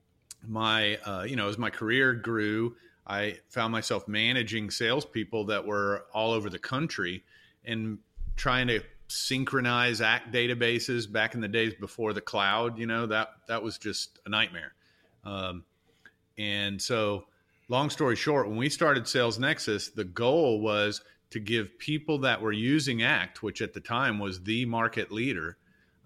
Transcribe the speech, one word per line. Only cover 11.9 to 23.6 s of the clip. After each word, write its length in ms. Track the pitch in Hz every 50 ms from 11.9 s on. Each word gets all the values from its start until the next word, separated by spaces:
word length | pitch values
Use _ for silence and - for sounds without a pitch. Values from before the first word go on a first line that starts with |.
| - - 113 107 104
the 80 | 101
cloud. 580 | - - - 104 98 98 101 113 117 120 117 110
You 80 | 117 113
know, 180 | 113 117 117
that, 240 | 110 107 110 110 - - - _ -
that 140 | 117 113
was 160 | 107 113 101 -
just 400 | - 107 92 - - - _ - -
a 40 | 101
nightmare. 440 | 104 107 113 92 90 85 78 71 - _ _ _ _ _ _ _ _ _ -
Um, 420 | 101 101 98 95 92 90 90 85 _ _ _ _ _ _ _ - - _ _ _ _ _ -
and 420 | 107 104 101 101 101 101 101 95
so, 440 | - - 123 113 107 104 104 95 95 - _ _ _ _ _ _ _ -
long 240 | 120 131 147 147
story 240 | - - 156 127 113
short, 320 | 101 - 151 147 139 117 104
when 100 | 107 113
we 120 | 127 147
started 380 | - - 175 156 139 127 113 -
Sales 300 | - 131 120 117 107 110
Nexus, 520 | 127 143 156 - - - 104 98 - -
the 140 | - 110 101
goal 560 | 92 87 - 117 123 143 170 160 131 113 107
was 400 | 107 110 104 104 104 104 104 - - - - _ _ _
to 100 | - 117
give 380 | 107 101 117 113 107 98 - -
people 400 | - - 151 151 151 - 156 139
that 220 | 131 131 117 95
were 100 | 107 110
using 520 | 107 104 113 127 143 160 131 139 123 113 113
Act, 400 | 131 147 101 87 95 - - -
which 180 | 104 - -